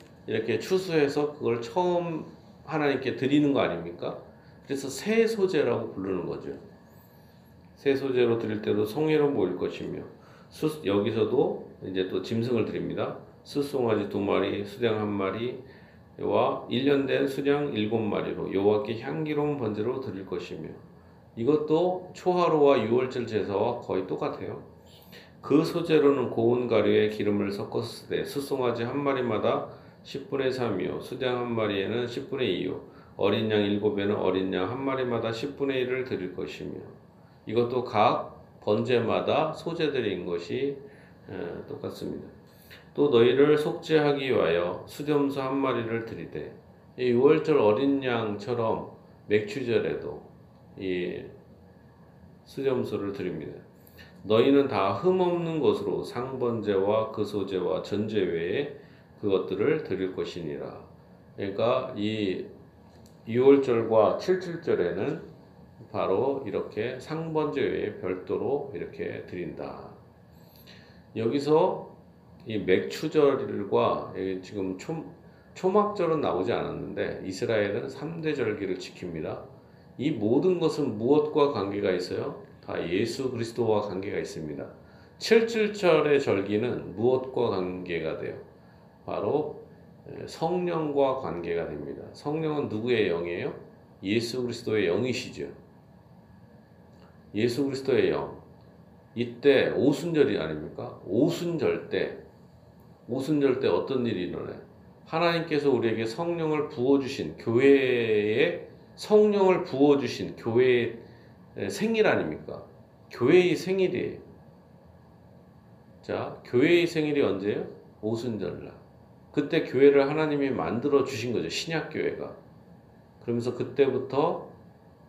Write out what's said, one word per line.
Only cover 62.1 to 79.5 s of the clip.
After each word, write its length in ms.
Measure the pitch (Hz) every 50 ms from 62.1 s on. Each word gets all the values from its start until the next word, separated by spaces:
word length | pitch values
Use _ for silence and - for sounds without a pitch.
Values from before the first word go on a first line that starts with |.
| 110 107 104 95 90 - - - - - - - - - - - - - - - - - - 117
유월절과 880 | 113 123 131 139 143 139 135 127 117 113 113 107 110 110 104 92 - -
칠칠 440 | - - 185 180 180 175 165 -
절에는 760 | - 127 113 - 90 85 85 92 113 143 160 - - - - - - - - - - - - - 113 -
바로 520 | - 98 90 90 95 104 123 139 135 - -
이렇게 540 | 101 92 92 - - - 107 110 123 131 127
상번제 600 | - - 156 160 165 165 156 156 151 147 139 139
외에 340 | 110 - - 85 90 - - -
별도로 760 | - 92 92 92 - - 95 - 104 117 139 143 - - 87
이렇게 520 | 85 - - - - 85 - 110 - -
드린다. 640 | - 95 87 85 78 - - 71 67 67 67 67 - - - - - - - - - - - - - - - - - - - - - - - - - -
여기서 800 | 110 113 120 139 143 135 147 151 165 185 - - - - - - - - - - - - - - - -
이 120 | 117 110 104
맥추절과 1500 | 87 85 92 - - - - - 160 156 156 151 143 139 131 - - 104 107 104 101 95 117 120 117 104 - - - - -
여기 260 | 95 95 95 92 92
지금 360 | 92 - 107 101 98 95 92 -
초-, 280 | - - 165 156 143 - - - - - - - - - -
초막절은 680 | - - 190 196 208 208 208 - - 175 160 160 151
나오지 300 | 117 92 - 180 - 117
않았는데 720 | 101 82 76 78 80 - 87 - - 98 98 85 87 - 87
이스라엘은 640 | 95 92 - 120 117 113 107 104 98 104 98 - 135
삼 320 | - - 147 160 170 165
대 120 | 156 156 147
절기를 440 | 135 120 107 101 95 98 90 90 -
지킵니다. 640 | - - - - 90 87 82 80 80 95 123 - - -